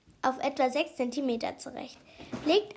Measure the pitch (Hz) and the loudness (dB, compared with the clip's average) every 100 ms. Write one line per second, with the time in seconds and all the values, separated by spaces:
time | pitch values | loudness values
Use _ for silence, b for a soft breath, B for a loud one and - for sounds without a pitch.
0 | _ - 262 262 277 277 262 262 330 - | _ -2 0 2 0 2 2 2 0 -2
1 | 247 262 269 233 - - - - 254 - | -2 0 0 0 -2 -6 -8 -8 -10 -12
2 | B B B - 302 370 415 | B B B -4 4 4 2